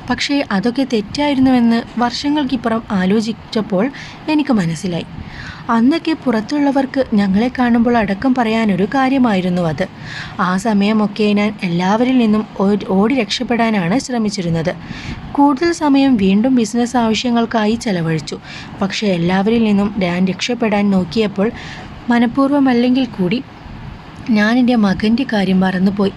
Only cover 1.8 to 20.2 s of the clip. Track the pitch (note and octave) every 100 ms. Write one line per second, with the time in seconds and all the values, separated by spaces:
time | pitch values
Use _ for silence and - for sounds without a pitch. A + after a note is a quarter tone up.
1.8 | A#3 A3+ A#3+ A#3+ D4 D4+ C4 C4+ A#3 A3+
2.8 | - G3 F#3 G#3+ A3 G#3+ - A3 G3+ F#3
3.8 | B3+ - - - - D#4 D4 A3 E3 D#3+
4.8 | F#3+ E3 - - - - - - - A#3
5.8 | A#3+ E4 D#4+ D#4+ C4 A3 G#3+ D4 C#4+ C4+
6.8 | C4+ C#4 B3+ G#3 G3+ F#3+ B3 B3+ A#3+ A#3
7.8 | A#3+ A#3+ G3 G3 C4+ B3+ A3 A3+ A3 F3+
8.8 | G3+ C4+ C4 C4+ B3 F#3+ F3+ F3+ E3+ D#3
9.8 | F#3+ - - - - - F3+ F#3 A#3 G#3
10.8 | G3+ A3 G3+ G#3 G#3 G#3 G#3 G#3 F#3 E3+
11.8 | F#3 A3 B3 C4 A3 G#3+ G#3 - G3 G#3
12.8 | - F#3+ A3 C4+ G#3 - A#3 A#3 A3+ G#3+
13.8 | E3+ A#3+ C4+ B3 G#3+ G#3 E3+ E3 D#3+ -
14.8 | - - - - - - C#4+ C#4 E4+ E4+
15.8 | D4+ C#4 C#4 A#3+ F#3+ G3+ B3+ B3+ G#3+ A#3+
16.8 | A#3+ B3 A3+ G#3+ B3 A#3 A3+ A#3 G#3 A#3
17.8 | A#3+ F3+ D#3+ D#3+ D3 F#3+ - - - -
18.8 | G3 - G#3+ F3 F3 F#3+ G3 A#3 G#3+ G3+
19.8 | G3+ G3+ F3+ F3+